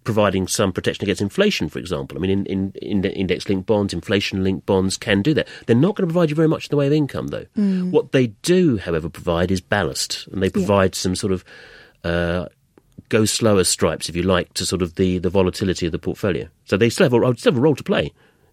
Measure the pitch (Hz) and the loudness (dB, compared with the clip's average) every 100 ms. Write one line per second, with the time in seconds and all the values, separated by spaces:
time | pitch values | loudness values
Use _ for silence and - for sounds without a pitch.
0 | - 107 104 95 90 - 101 92 107 - | -4 2 2 2 -2 0 0 0 -4 -4
1 | 101 92 101 - 208 - 78 67 87 76 | -4 -2 -2 0 0 0 -6 -6 -6 -6
2 | 67 69 92 98 - 95 98 - - 98 | -6 -4 -2 -2 -2 -4 -4 -6 -4 -2
3 | 95 - 92 90 - 98 95 107 101 87 | -2 -2 -2 -2 -2 -4 0 0 0 -4
4 | - 104 - 98 95 95 - 98 95 - | -2 -2 0 -2 -2 -2 0 0 0 -2
5 | - 101 120 139 - - - 120 175 214 | 0 0 2 0 -2 -6 0 2 2 0
6 | 180 170 165 151 156 156 - 147 139 151 | -2 0 0 2 0 0 -2 0 2 2
7 | 139 82 65 - - - 202 185 180 160 | 0 -4 -6 -8 -8 -2 0 0 0 0
8 | 143 135 123 98 - 180 175 107 90 82 | 2 2 0 -2 0 4 4 2 -2 -4
9 | 80 - 90 85 90 92 - 104 78 65 | -4 -6 -2 0 2 0 0 -2 -2 -4
10 | - - - - 95 208 95 101 95 - | -8 -8 -8 -2 -2 0 2 4 2 0
11 | 95 90 104 92 - - - - - _ | -4 -2 -2 -4 -6 -20 -20 -20 -20 _
12 | 85 85 85 90 82 _ _ _ _ - | -4 -2 0 -2 -6 _ _ _ _ -18
13 | - 113 110 - 113 101 87 - 90 76 | -2 0 2 2 2 4 2 2 0 -2
14 | - 82 90 90 - - 90 90 90 82 | -6 -2 2 2 0 -6 -4 -2 -2 0
15 | 92 90 90 98 92 - 98 85 85 82 | 0 2 0 2 2 0 -2 -2 -4 -4
16 | - - 104 76 - _ - 98 117 - | -6 -4 -2 -4 -6 _ -2 2 2 4
17 | 165 120 123 123 254 135 151 135 - 208 | 2 4 2 2 2 4 2 2 -2 -2
18 | 147 _ _ _ _ | -2 _ _ _ _